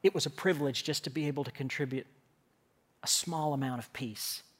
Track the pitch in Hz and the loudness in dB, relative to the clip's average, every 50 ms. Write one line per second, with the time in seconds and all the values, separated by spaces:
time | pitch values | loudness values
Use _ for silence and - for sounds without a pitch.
0 | - 190 - 160 - 151 147 - - 190 175 143 147 139 127 - - - 147 - | 6 6 6 6 0 0 -4 2 2 2 4 4 2 0 0 0 -2 0 -2 -2
1 | - 151 131 160 151 147 139 143 139 139 - - 139 131 - - 147 127 131 131 | -2 -4 -2 0 -2 0 0 -2 -4 -4 -4 -4 -4 -4 -2 -2 -2 -2 -2 -4
2 | - - _ _ _ _ _ _ _ _ _ _ _ _ _ _ _ _ _ _ | -6 -8 _ _ _ _ _ _ _ _ _ _ _ _ _ _ _ _ _ _
3 | - - - - - 175 170 160 151 151 143 139 135 131 127 120 110 - - - | 0 0 0 0 2 -2 -2 0 0 2 2 2 0 0 -2 -4 -8 -10 -8 -6
4 | 131 113 107 - - - - - - - _ | -6 -6 -6 -6 -6 -6 -6 -8 -12 -18 _